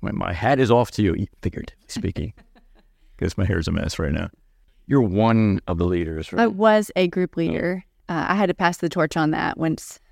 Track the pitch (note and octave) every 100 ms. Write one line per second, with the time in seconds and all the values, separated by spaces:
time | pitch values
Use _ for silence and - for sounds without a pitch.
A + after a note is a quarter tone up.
0 | - G2+ F2+ F2+ A2 C#3 B2+ A#2 A#2+ -
1 | G#2 D#2+ G2 _ - - - - _ -
2 | F#2+ E2+ D2 - - _ _ _ _ _
3 | _ - F2 - F2+ F2+ E2 E2+ - -
4 | D#2 D2+ F2 _ _ _ _ _ - C#3
5 | A2+ F#2+ A2+ A2+ G#2+ F#2+ - E2+ F2 F2+
6 | E2 D#2 D#2+ A3 A3+ F#3+ A3 G#3+ G#3 -
7 | F#3 F#3 F3+ - E3 - E3+ F#3 - _
8 | _ E3 - F#3+ G3 F3+ F3 F3 E3+ F3+
9 | D#3 - D3+ D#3 - - D#3+ D#3 - -
10 | _